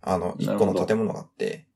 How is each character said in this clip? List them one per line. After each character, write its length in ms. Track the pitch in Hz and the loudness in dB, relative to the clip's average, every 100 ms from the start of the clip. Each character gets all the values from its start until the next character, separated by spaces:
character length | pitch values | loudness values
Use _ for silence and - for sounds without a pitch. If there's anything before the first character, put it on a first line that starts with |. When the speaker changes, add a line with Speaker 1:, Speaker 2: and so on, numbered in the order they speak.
Speaker 1:
あ 160 | - 92 | 0 0
の、 20 | |
Speaker 2:
な 80 | 87 | -2
る 20 | |
ほ 60 | - | -2
ど。 60 | |
Speaker 1:
一 140 | 101 104 | -2 2
個 80 | 101 92 | 2 2
の 60 | 90 | 2
建 120 | 110 | 0
物 160 | 107 | 0
が 80 | - | -4
あ 20 | |
っ 80 | - | -12
て 360 | _ 50 - - | _ -6 -6 -14